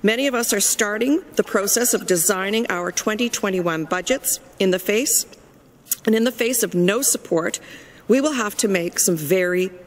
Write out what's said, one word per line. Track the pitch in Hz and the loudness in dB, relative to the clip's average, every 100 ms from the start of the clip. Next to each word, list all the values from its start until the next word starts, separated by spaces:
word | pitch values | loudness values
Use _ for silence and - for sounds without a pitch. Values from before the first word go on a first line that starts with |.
Many | 202 233 277 | 2 2 0
of | 247 | -2
us | 233 | -2
are | 208 | 0
starting | - - 214 214 247 311 - - | 0 0 -2 -2 0 0 0 -4
the | |
process | 196 208 202 226 240 | 0 0 0 0 0
of | 208 175 | 0 0
designing | 180 214 190 190 220 233 | 0 2 0 0 -2 -2
our | 180 175 | -2 -2
twenty | - - 214 240 | -4 -2 -2 -2
twenty-one | - 202 190 175 160 156 | -2 -2 0 0 -2 -2
budgets | 180 180 262 - - - - | -4 -2 -2 -2 -4 -8 0
in | 190 | 2
the | 180 | 2
face, | - 208 277 - - - - - - _ - - - | 0 0 0 -2 -2 -14 -20 -20 -20 _ -10 -4 2
and | |
in | 220 233 | 2 2
the | |
face | 240 233 254 | 0 -2 0
of | 190 175 | 0 2
no | 180 214 | 2 2
support, | - - - 170 165 - - - - - - | 0 -2 0 -2 0 -6 -12 -20 -20 -20 2
we | 240 | 4
will | 294 | 4
have | 269 208 - | 0 -4 -2
to | 208 | 0
make | 190 170 - | 0 -2 -2
some | - 165 | 0 0
very, | 147 190 180 180 185 185 | 2 2 2 0 -2 -6